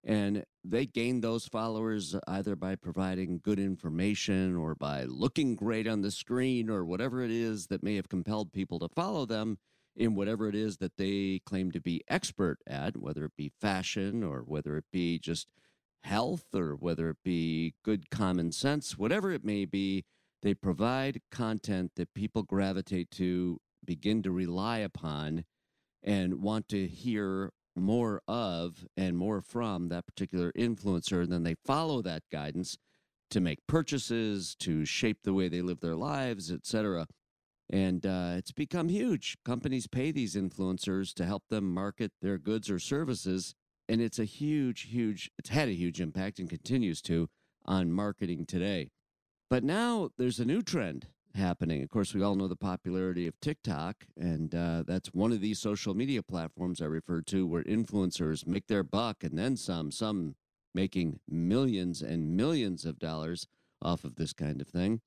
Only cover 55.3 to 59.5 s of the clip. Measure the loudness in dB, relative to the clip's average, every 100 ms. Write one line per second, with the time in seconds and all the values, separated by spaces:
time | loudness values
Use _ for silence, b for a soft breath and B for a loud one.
55.3 | 2 0 0 -2 -2 -2 0 0 -2 -2
56.3 | -4 -4 -4 -4 -2 -2 -2 -2 -2 0
57.3 | 0 2 0 2 0 2 2 0 2 0
58.3 | 0 -2 -2 0 0 2 0 0 -2 -4
59.3 | -2 0